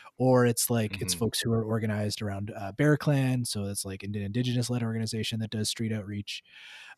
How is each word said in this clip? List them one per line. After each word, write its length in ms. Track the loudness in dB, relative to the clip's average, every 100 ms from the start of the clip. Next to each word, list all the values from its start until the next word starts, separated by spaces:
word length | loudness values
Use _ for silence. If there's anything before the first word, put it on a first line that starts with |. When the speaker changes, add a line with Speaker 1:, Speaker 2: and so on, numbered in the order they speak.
| -20 0
Speaker 1:
or 280 | 6 8 6
it's, 240 | 4 2
like, 300 | 2 0 -2
it's 140 | -4
Speaker 2:
Mm-hmm. 40 | 0
Speaker 1:
folks 220 | 0 0
who 120 | 0
are 120 | 0
organized 580 | 0 -2 0 0 -2 -2
around, 300 | -4 -4 -6 -6
uh, 160 | -8
Bear 240 | 2 4 4
Clan. 480 | 4 4 4 2
So 220 | 0 -2 -4
it's, 180 | -4
like, 180 | -6 -8
an 120 | -6
Indigenous-led 680 | -4 -2 0 2 0 0 0
organization 580 | 0 -2 -2 -2 -2 -2
that 100 | -4
does 180 | -2 -2
street 240 | -2 -2
outreach. 500 | -2 -4 -8 -8 -12 _ -20 -20 -20 -20